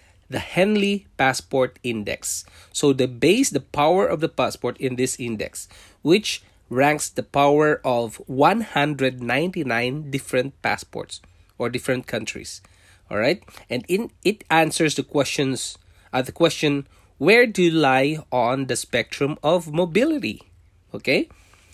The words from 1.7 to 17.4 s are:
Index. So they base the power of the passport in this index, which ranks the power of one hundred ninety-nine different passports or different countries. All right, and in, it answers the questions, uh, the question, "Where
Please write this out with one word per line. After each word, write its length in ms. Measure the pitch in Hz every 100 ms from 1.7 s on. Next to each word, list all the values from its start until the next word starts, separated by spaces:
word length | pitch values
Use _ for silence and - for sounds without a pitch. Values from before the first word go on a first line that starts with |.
| -
Index. 600 | 123 110 101 - - - - - -
So 180 | - 147
they 140 | 131 127
base 460 | 120 147 233 269
the 100 | 135
power 460 | - 147 151 185 202
of 120 | 156
the 100 | 156
passport 520 | - 117 - 123 -
in 140 | 131 123
this 200 | 127 -
index, 500 | 120 107 - - - - - _
which 400 | 143 208 - - _ _ -
ranks 400 | 123 143 151 -
the 160 | -
power 560 | - 143 143 147 151 - 135
of 300 | 120 117 - -
one 360 | 131 151 226
hundred 600 | 208 147 147 139 131 127
ninety-nine 880 | 120 131 180 180 131 117 123 147 143
different 500 | 139 - 127 139 -
passports 580 | 110 107 - 110 - - - _ _ -
or 120 | 120
different 380 | 123 - 127 -
countries. 520 | 110 107 - - - _ _ _ _ -
All 80 | 104
right, 260 | 123 190 - - -
and 160 | 117 -
in, 220 | 190 233 _
it 200 | 175 220 -
answers 460 | 160 160 - 151 -
the 80 |
questions, 760 | - 147 127 - 135 123 - - _ _ -
uh, 120 | 127
the 80 | -
question, 560 | - 165 - 151 143 - _ _ -
"Where 260 | 147 233